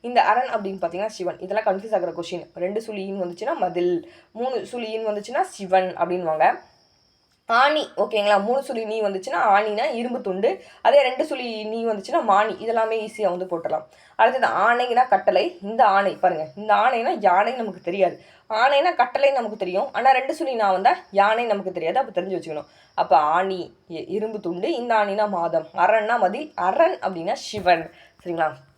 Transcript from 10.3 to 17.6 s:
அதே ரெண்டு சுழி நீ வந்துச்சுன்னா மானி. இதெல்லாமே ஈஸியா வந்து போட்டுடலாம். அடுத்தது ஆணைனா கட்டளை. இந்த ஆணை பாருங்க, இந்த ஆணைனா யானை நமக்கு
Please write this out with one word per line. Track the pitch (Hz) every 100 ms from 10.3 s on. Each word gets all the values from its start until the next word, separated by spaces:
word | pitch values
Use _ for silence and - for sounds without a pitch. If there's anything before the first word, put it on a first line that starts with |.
| 185 233 381 - -
அதே | 220 285
ரெண்டு | 254 254 311
சுழி | 269 247 220 214
நீ | 226
வந்துச்சுன்னா | 226 208 190 330
மானி. | 233 196 220 226
இதெல்லாமே | 220 226 220 226
ஈஸியா | 214 208 202
வந்து | 180 185
போட்டுடலாம். | 170 165 151 - _ _ -
அடுத்தது | 226 262 202 117
ஆணைனா | 208 240 247 240 254
கட்டளை. | 190 - 180 349 -
இந்த | 202 226 226
ஆணை | 196 196 170
பாருங்க, | 185 165 156 -
இந்த | 214 202
ஆணைனா | 226 247 240 320
யானை | 196 180 214
நமக்கு | 254